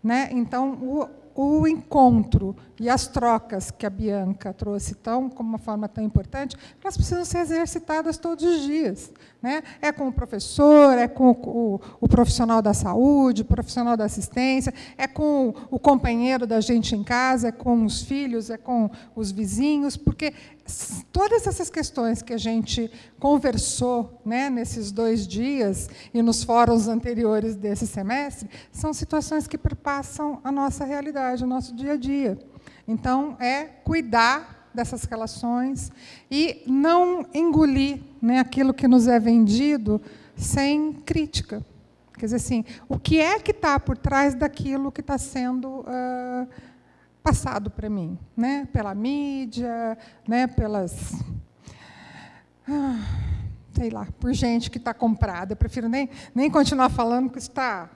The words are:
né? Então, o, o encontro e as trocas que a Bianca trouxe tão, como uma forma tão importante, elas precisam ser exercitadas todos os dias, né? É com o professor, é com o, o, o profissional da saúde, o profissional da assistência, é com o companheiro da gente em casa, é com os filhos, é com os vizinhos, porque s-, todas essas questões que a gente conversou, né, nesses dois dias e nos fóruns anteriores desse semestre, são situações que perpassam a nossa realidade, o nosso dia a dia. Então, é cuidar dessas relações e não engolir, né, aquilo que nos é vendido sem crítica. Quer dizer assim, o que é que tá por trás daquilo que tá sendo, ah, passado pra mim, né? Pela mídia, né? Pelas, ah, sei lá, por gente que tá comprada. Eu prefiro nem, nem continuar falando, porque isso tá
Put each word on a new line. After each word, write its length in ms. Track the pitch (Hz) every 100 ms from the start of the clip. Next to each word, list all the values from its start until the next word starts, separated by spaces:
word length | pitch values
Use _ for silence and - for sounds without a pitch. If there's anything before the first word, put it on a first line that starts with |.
né? 240 | 220 247 269
Então, 420 | 254 233 254 269
o, 340 | 262 262 294 - - -
o 320 | - 277 302 311
encontro 880 | 320 - 294 254 233 202 - 190 - - -
e 100 | 233
as 180 | 262 -
trocas 640 | - 240 226 226 196 -
que 160 | - 208
a 40 |
Bianca 640 | 196 220 202 190 196 202
trouxe 420 | 180 208 202 -
tão, 360 | - - 240 262
como 180 | 262 226
uma 100 | 220
forma 300 | 226 208 214
tão 160 | 220
importante, 520 | 214 - - 269 277 - - -
elas 140 | 392 -
precisam 280 | - 359
ser 140 | 349 349
exercitadas 760 | 330 320 330 339 330 311 320 320
todos 260 | 339 320
os 200 | 339 330
dias, 500 | 277 311 262 202 - - - _
né? 200 | 240 302 - -
É 100 | 294
com 160 | 294 269
o 40 |
professor, 840 | 233 240 202 - - 294 302 285 247
é 100 | 240
com 240 | - 254
o, 20 |
o, 480 | 240 - 233 226 196 - -
o 80 | 185
profissional 540 | 233 - - 233 226
da 100 | 208
saúde, 680 | 202 196 214 269 285 262 208
o 20 |
profissional 540 | - - - 247 240 226
da 60 |
assistência, 680 | 214 - 190 247 262 262 254 - - -
é 100 | 269
com 480 | - 302 285 254 - -
o 80 | 269
companheiro 680 | 294 269 247 233 247 262 233
da 120 | 226
gente 360 | 214 233 220 214
em 80 |
casa, 440 | 202 247 262 262 233
é 40 |
com 320 | 240 254 240
os 160 | 214 -
filhos, 480 | - 277 277 233 214
é 80 | 220
com 340 | - 247 208 - -
os 160 | - 208
vizinhos, 680 | 196 202 208 285 294 285 -
porque 340 | - - 302 - - - -
s-, 380 | - - 185 -
todas 340 | 349 415 453 -
essas 220 | - 349
questões 540 | 320 294 - 233 226
que 100 | -
a 60 | 226
gente 520 | 208 226 214 - 226 - - _
conversou, 1040 | 277 285 285 - - - 247 240 - -
né, 240 | 214 240 277
nesses 420 | 247 233 233 202
dois 360 | 202 226 226 190
dias 640 | 196 254 277 208 190 - - -
e 80 | 233
nos 220 | 233 226
fóruns 440 | 233 233 233 233 214
anteriores 680 | 226 240 233 226 214 226 202
desse 300 | 208 202 220
semestre, 640 | 214 196 254 285 - 208 - -
são 220 | - 311
situações 520 | 294 - 311 - 311 -
que 120 | 311
perpassam 840 | - - 285 277 277 - 302 285
a 80 | 269
nossa 360 | 277 277 - 269
realidade, 580 | 285 285 285 254 247
o 20 | 254
nosso 300 | 254 254 240
dia 160 | 277
a 40 | 294
dia. 420 | 254 277 254 190 - - - - -
Então, 480 | 220 254 262 294 -
é 260 | 247 269 311 -
cuidar 840 | - 330 240 233 233 277 320 - _
dessas 300 | 226 233 247
relações 880 | - 220 220 - 240 240 262 269 - - - - _
e 340 | 277 320 - -
não 580 | 262 311 349 359 359 -
engolir, 680 | 285 330 302 302 269 269 277 - -
né, 200 | 233 254
aquilo 340 | 254 262 269
que 140 | 269 262
nos 180 | 254 233
é 120 | 240
vendido 840 | 226 233 208 220 285 294 208 208 - - -
sem 580 | - - 277 277 302 302
crítica. 720 | 294 - 320 302 - - 208 - - _ _ _
Quer 120 | - 220
dizer 100 | 233
assim, 280 | - 240 220 - -
o 100 | -
que 220 | - 320
é 180 | 320 427
que 140 | 427
tá 260 | - 320 277
por 180 | - 233
trás 380 | - 277 285
daquilo 560 | 247 294 - 277 269 277
que 120 | 285
tá 160 | - 269
sendo, 680 | 262 262 247 254 262 262 -
ah, 600 | 254 254 254 247 247 254 - - _ _ _ _ _
passado 480 | 311 - - 220 202
pra 180 | - 214
mim, 300 | 208 165 180 - -
né? 300 | 247 285 262
Pela 220 | 240 208
mídia, 1000 | 196 233 285 285 269 247 226 240 233 226 226 - _ -
né? 200 | 240 254
Pelas, 680 | 247 214 208 180 - - - - - - _ - - - - - - - - _ _ -
ah, 300 | 294 277 233 202 - - - - - -
sei 180 | - 233
lá, 180 | 220 202 -
por 140 | 247
gente 360 | - 240 233 240
que 120 | 233
tá 140 | 233
comprada. 580 | 226 233 220 214 175 190
Eu 40 | 214
prefiro 320 | - 254 226
nem, 200 | 254 269 - -
nem 160 | 240 285
continuar 380 | 311 277 269 254
falando, 380 | 262 233 240 262
porque 120 | 254
isso 120 | -
tá 380 | - 262 190 165